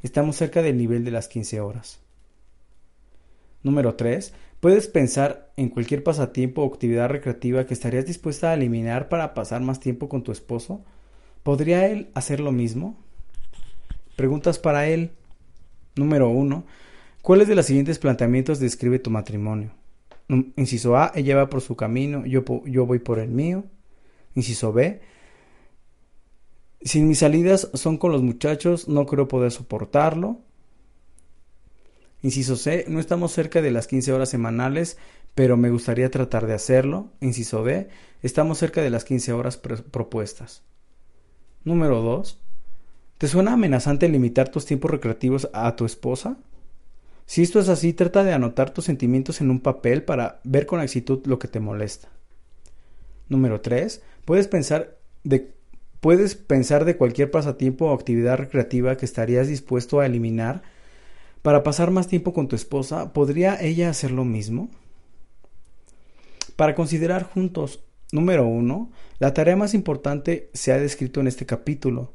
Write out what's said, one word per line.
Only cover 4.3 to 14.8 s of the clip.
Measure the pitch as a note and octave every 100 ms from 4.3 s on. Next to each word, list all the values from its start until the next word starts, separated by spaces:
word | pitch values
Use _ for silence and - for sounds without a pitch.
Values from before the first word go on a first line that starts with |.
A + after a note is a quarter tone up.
| - - -
¿puedes | E3+ G3+ G#3+
pensar | E3 C3 - C#3+ - - -
en | B2+
cualquier | - A#2 C#3+
pasatiempo | C#3+ D3 C3 - B2+ C3
o | C#3
actividad | C3+ A#2+ A#2 A#2+
recreativa | C#3+ C3+ A#2 B2 B2+ C3
que |
estarías | B2 A#2+ B2+ C3+
dispuesta | E3+ D#3+ C#3+ E3
a |
eliminar | E3 B2+ A#2 A2+ A#2+ C3+
para | E3+ D#3
pasar | - G#2+ A#2
más | B2+ C3+
tiempo | C3+ A#2+ C#3+
con | C3+
tu | A#2+
esposo? | A2 - A#2+ - G3+ - - - - - -
¿Podría | - C#3 D#3 F3 F#3+
él | G#3+ -
hacer | - - C#3+
lo | D3
mismo? | B2+ A#2+ A2+ F3+ A3+ - - - - - - - - - - - -
Preguntas | C3 D3 E3+ E3
para | D#3 D3